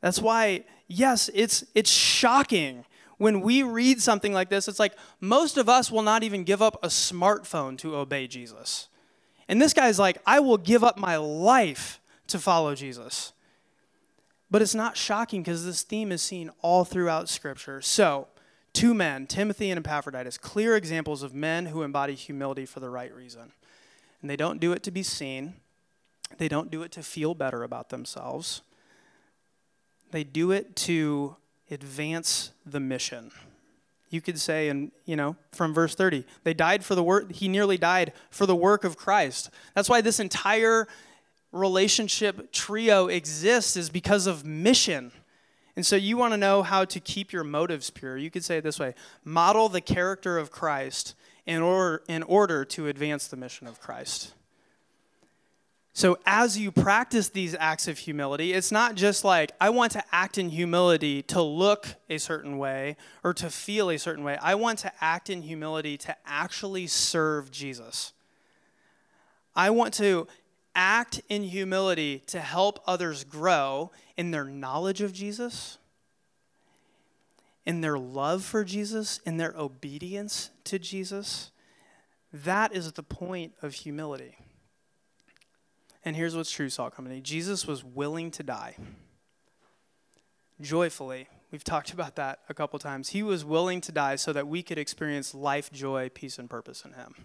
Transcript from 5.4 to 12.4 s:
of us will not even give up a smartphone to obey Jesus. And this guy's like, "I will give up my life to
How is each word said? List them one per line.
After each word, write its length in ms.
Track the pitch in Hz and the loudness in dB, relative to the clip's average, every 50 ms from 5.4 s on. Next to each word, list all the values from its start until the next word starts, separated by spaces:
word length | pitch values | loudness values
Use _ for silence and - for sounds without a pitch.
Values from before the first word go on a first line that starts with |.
| 339 302 - | 4 4 2
of 120 | 285 247 208 | 2 4 6
us 240 | 247 254 247 - 226 | 6 6 6 4 0
will 100 | 220 214 | 2 4
not 220 | 214 214 226 220 | 4 4 4 2
even 180 | 226 202 202 180 | 0 -4 -4 0
give 180 | 165 196 196 | 0 2 4
up 160 | 214 220 214 - - | 4 4 2 2 -4
a 60 | 175 | -2
smartphone 920 | - - - - 185 175 175 196 208 202 202 - - 165 143 135 131 127 | 0 0 0 0 -2 2 4 4 4 4 0 -6 -6 -4 -4 -4 -8 -8
to 160 | - 160 156 | -8 -6 -4
obey 320 | 143 143 131 139 139 131 | -4 -4 -2 -4 -4 -4
Jesus. 640 | 123 113 123 120 113 107 - 113 - - - - _ _ _ _ _ _ _ _ _ _ _ _ | -6 -10 -14 -16 -16 -18 -14 -10 -8 -8 -8 -8 _ _ _ _ _ _ _ _ _ _ _ _
And 160 | _ - 220 277 | _ 4 6 6
this 100 | - - | 6 6
guy's 280 | - 269 247 214 180 | 6 4 4 6 6
like, 200 | 202 190 180 - - | 4 4 2 2 4
"I 140 | - 226 285 | 6 6 6
will 180 | 294 269 233 208 | 8 6 4 4
give 240 | 170 170 226 240 214 | 4 4 4 6 6
up 160 | 240 226 208 | 6 4 2
my 180 | 202 185 170 | -2 0 0
life 840 | 156 151 151 151 156 175 208 254 262 220 170 139 - - - - - _ _ _ _ _ | 0 0 -2 -4 2 6 6 6 6 6 4 -2 -6 -10 -12 -12 -16 _ _ _ _ _
to 140 | _ - 190 | _ -6 -4